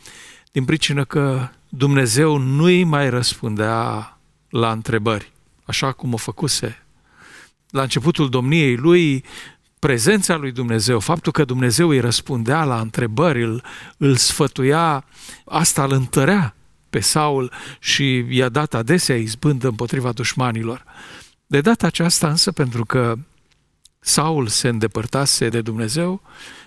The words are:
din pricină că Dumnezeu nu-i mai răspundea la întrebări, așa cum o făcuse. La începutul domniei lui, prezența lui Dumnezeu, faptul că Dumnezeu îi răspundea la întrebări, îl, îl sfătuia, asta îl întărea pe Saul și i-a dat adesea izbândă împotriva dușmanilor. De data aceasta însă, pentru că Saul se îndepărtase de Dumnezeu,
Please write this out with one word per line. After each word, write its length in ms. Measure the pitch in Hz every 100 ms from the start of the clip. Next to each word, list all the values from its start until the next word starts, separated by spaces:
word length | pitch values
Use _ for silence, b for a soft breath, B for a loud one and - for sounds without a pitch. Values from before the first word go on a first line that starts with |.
| B B B B B
din 140 | 139 131
pricină 400 | 156 - 143 135
că 420 | 151 139 131 127 - _
Dumnezeu 680 | 131 143 139 123 113 156 143
nu-i 460 | 131 139 175 180
mai 260 | 175 147 135
răspundea 1080 | 123 117 - 120 104 107 113 120 110 110 - _ _ _
la 220 | 120 113
întrebări, 600 | 110 113 113 110 104 - _ _ _
așa 280 | - - 135
cum 220 | - 131
o 40 | 113
făcuse. 680 | - - 143 - 113 - _ _ B B B B B _ _
La 120 | 135
începutul 480 | 131 131 147 165 139
domniei 460 | 127 127 165 139 120
lui, 480 | 156 175 160 131 B B B B B _
prezența 560 | 151 120 123 214 185 165
lui 160 | 139
Dumnezeu, 480 | 123 120 113 107 120
faptul 320 | - 160 -
că 140 | 151 139
Dumnezeu 440 | 127 123 117 170
îi 100 | 135
răspundea 640 | 120 117 - 127 113 156
la 160 | 147 117
întrebări, 640 | 113 - 117 113 170 123
îl, 200 | 117 113 B B B -
îl 180 | 139 127
sfătuia, 880 | - - 139 - 131 156 165 139 - B B B -
asta 380 | - 165 -
îl 80 | 135
întărea 640 | 135 127 147 135 202 135 - _ _ _
pe 100 | -
Saul 520 | - 156 151 139 123 B B B
și 460 | - - 139 127 120
i-a 200 | 127 127
dat 240 | 131 151
adesea 420 | 117 113 175 - 123
izbândă 520 | 110 110 147 135 131
împotriva 440 | 110 120 135 123
dușmanilor. 760 | 113 117 - 123 113 113 127 - B B B B _ _
De 160 | 139
data 260 | 175 233 170
aceasta 420 | - 170 - 156
însă, 220 | 165 196
pentru 340 | 170 127 117 110
că 300 | 127 120 113 151 _ _ _ _ _ _ _
Saul 480 | - - 156 156 113
se 200 | - 123
îndepărtase 840 | 117 110 113 110 135 139 - 117
de 120 | 117
Dumnezeu, 600 | 110 110 110 147 175 190 B B B B